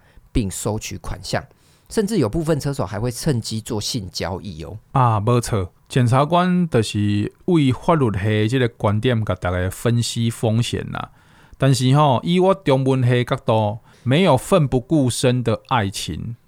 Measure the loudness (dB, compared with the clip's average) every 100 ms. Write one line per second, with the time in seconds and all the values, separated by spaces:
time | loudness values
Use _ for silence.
0 | _ -20 _ -4 -4 -4 -6 -6 -8 -12
1 | -10 -10 -6 -8 -8 _ _ _ _ -4
2 | -2 0 0 -2 -2 -2 -2 -4 -6 -4
3 | -6 -4 -2 -2 -4 -8 -6 -6 -4 -6
4 | -8 -8 -6 -6 -10 -12 -12 -14 _ 2
5 | 2 2 2 0 0 -4 -4 _ _ 0
6 | 4 4 2 2 2 0 2 0 0 0
7 | 0 0 -2 _ 0 2 2 0 0 2
8 | 2 0 0 0 0 0 -2 0 -2 0
9 | 0 0 -2 -4 -2 -2 -2 -2 0 0
10 | -2 -2 -4 0 0 0 0 -4 -6 -10
11 | -10 _ _ _ -20 0 2 4 4 4
12 | 4 2 2 2 2 2 2 2 2 2
13 | 2 2 0 -2 0 0 0 -4 _ -8
14 | 0 2 4 2 2 2 2 0 0 2
15 | 2 2 0 0 -2 -4 -2 -2 0 -4
16 | -8 -8 -10 -12